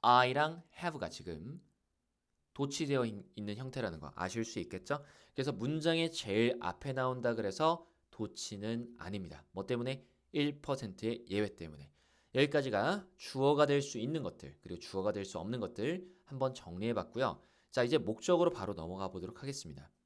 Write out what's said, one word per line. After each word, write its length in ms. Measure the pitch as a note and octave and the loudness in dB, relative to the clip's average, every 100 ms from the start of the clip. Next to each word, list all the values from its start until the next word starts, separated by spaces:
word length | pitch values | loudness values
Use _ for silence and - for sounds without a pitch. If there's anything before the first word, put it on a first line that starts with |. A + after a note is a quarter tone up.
I랑 600 | A2+ B2 B2+ C3+ D#3 E3+ - - | 10 10 8 4 2 0 -14 -6
have가 320 | F3 D3+ E2+ | -6 -4 -6
지금 520 | - F2+ D#2+ G2 F2+ _ _ _ _ _ _ _ _ _ | -6 -10 -8 -10 -12 _ _ _ _ _ _ _ _ _
도치되어 520 | - C#3 C#3 D3+ C3+ A#2 | -4 -2 -2 2 2 2
있-, 200 | G#2 - - | -2 -12 -8
있는 200 | G#2 G#2 | -6 -6
형태라는 440 | C3 C3 A2 D#2+ | -6 -2 -4 -4
거 120 | C#2+ - | -10 -6
아실 300 | F#2 A2 A2 | -4 -2 -2
수 140 | G#2+ | -4
있겠죠? 440 | E2+ F#2 - C#3+ - - - | -6 -8 -4 -6 -6 -20 -12
그래서 180 | - C#3 | -4 -4
문장의 600 | G2+ A#2+ D#3 D#3 E3 E3 | -2 -2 0 2 2 0
제일 460 | E3 A2 G2+ A#2 - | -2 0 4 4 4
앞에 340 | F2 - C#3 | -4 -4 -4
나온다 400 | C3 B2+ B2+ A#2+ | 0 0 2 0
그래서 520 | A#2 G2+ - D#3 E3 - _ _ | 2 -2 4 4 2 -4 _ _
도치는 840 | - G#2+ - - G2+ G#2+ A#2 A#2+ - | -6 -6 -6 -10 -6 -4 -4 -6 -10
아닙니다. 440 | F2+ G2+ F2 D2+ - | -8 -6 -8 -12 -10
뭐 140 | F#2 G2 | -6 -2
때문에? 400 | B2 B2 C3+ - _ _ | -2 -2 -6 -10 _ _
일 300 | D3+ D3 D3 | 0 0 0
퍼센트의 640 | - C3+ A2 F#2 G#2+ A#2+ - | -4 -4 -4 -4 -2 -2 -2
예외 260 | G2 G#2 - | 0 0 -2
때문에. 360 | E2 D2 C#2+ _ _ _ _ B2+ | -12 -12 -18 _ _ _ _ 2
여기까지가 720 | D3 D3+ C3 G#2 B2 G3+ - _ | 4 4 2 2 2 0 -4 _
주어가 480 | - C3+ C#3 D3 C#3+ | -8 2 4 6 6
될 160 | C#3+ | 4
수 180 | C#3 A#2 | 0 -4
있는 240 | A#2+ D#3+ | -4 -2
것들, 340 | G#2 - C#2 - | -4 -10 -18 -16
그리고 180 | - F2 | -12 -12
주어가 320 | - F#2+ G2 | -6 -2 0
될 140 | G2+ F#2+ | 0 -4
수 120 | E2+ | -6
없는 200 | F#2 B2 | -6 -4
것들 480 | F#2+ - A#2+ F3+ F#3 - - | -6 -2 -2 -2 -8 -20 -14
한번 280 | C3+ C3 | -2 -2
정리해봤고요. 840 | C3 E2+ F2 A2 G#2+ E2+ A2+ B2+ - - _ _ | -2 -12 -4 -2 -2 -2 -2 -2 -2 -14 _ _
자, 120 | - | 0
이제 140 | A#2+ D3 | 2 2
목적으로 520 | G#2 A2 - F3 F3 | 2 -4 4 6 6
바로 220 | A#2+ G2+ | 2 -6
넘어가 360 | F2+ E2 F#2 F#2+ | -6 -6 -4 -6
보도록 320 | F#2 F#2 - | -6 -10 -10
하겠습니다. 500 | C3+ C#3 D#2+ C#3 C#3 _ | -10 -8 -10 -14 -18 _